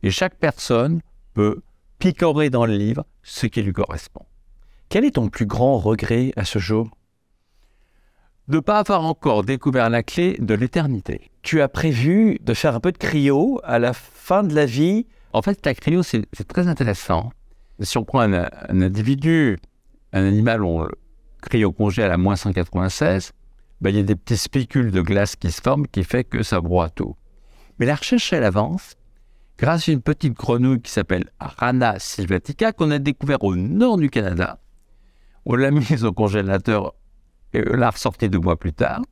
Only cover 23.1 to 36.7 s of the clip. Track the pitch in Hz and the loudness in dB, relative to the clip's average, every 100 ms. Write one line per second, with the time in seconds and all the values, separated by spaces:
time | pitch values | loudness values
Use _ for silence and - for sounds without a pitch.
23.1 | 190 - - - - _ - - 101 101 | 0 -2 -16 -20 -20 _ -4 0 2 2
24.1 | 104 - 113 - 139 123 139 120 95 87 | 0 0 -4 0 -2 0 0 0 0 0
25.1 | 98 101 - - 82 - 143 143 - 90 | 0 0 -2 -6 -2 -2 0 -2 -4 -2
26.1 | 123 123 120 104 95 85 90 82 - - | -2 -2 -4 -2 -2 0 0 0 -4 -8
27.1 | - - _ - - - - 120 147 - | -8 -20 _ -20 -20 -20 -4 -2 -2 0
28.1 | 247 - 170 110 92 113 180 - - - | 0 0 0 2 2 0 -4 -8 -20 -20
29.1 | _ _ - _ - - 165 - 147 135 | _ _ -20 _ -4 0 0 2 0 0
30.1 | 151 143 117 - 120 127 131 - - 92 | -2 -2 -2 -2 2 2 2 -2 -4 -2
31.1 | 92 - _ - - 120 127 120 98 - | -2 -4 _ -16 -4 -2 2 0 -2 -8
32.1 | - 92 92 - 143 220 214 156 147 139 | -8 -2 -2 -2 -2 -2 0 -2 0 -2
33.1 | 139 139 139 101 90 98 180 247 208 147 | -4 -2 -2 0 -2 -2 2 2 2 0
34.1 | - 101 87 90 - _ _ _ _ _ | 0 -2 -2 -4 -6 _ _ _ _ _
35.1 | _ _ - - 120 135 147 117 147 110 | _ _ -16 -2 0 2 2 2 0 0
36.1 | 92 107 104 98 98 - | 0 0 2 0 -2 0